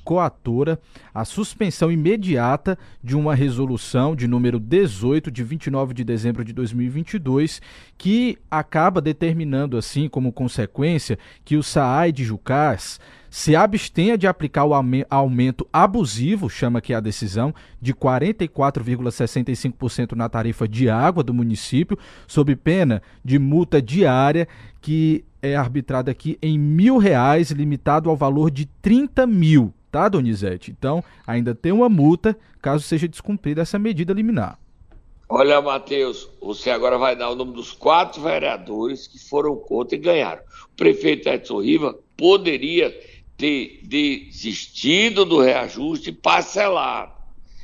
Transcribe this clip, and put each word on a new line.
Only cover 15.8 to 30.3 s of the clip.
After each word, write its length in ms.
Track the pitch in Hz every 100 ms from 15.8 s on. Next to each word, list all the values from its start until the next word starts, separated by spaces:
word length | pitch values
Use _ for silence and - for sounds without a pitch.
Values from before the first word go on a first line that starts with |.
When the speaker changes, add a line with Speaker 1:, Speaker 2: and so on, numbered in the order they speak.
| 196 226 151 104 139 214 143
Speaker 1:
chama 320 | - 127 120
que 120 | -
é 40 | 117
a 40 |
decisão, 520 | 107 104 107 95 131 - - -
de 100 | 120
quarenta 520 | 131 135 127 160 220
e 40 | 170
quatro 360 | - 139 139
vírgula 260 | 117 123 123
sessenta 400 | - 120 - 123
e 60 | 123
cinco 200 | 135 -
por 140 | 123
cento 240 | - 117
na 140 | 117 117
tarifa 400 | 117 113 110 110
de 200 | 110 127
água 360 | 110 147 170
do 100 | 127
município, 640 | 120 117 107 - 165 175 202 - - -
sob 260 | - 143
pena 480 | 135 - 180 160 107 - -
de 160 | 123 139
multa 420 | 139 151 175 156
diária, 640 | 117 160 170 127 139 160 165 - - -
que 440 | - 156 160 156 - -
é 140 | 139 143
arbitrada 560 | 123 135 127 131 127
aqui 260 | 131 156 156
em 160 | 156 151
mil 400 | 147 156 214 262
reais, 540 | 202 135 127 143 165
limitado 580 | 147 147 143 - 147 160
ao 80 | 151
valor 340 | 139 139 156
de 140 | 135
trinta 640 | 147 - 208 233 285 - 254
mil, 480 | 202 160 156 110 - _
tá, 180 | 139 202
Donizete? 600 | 190 123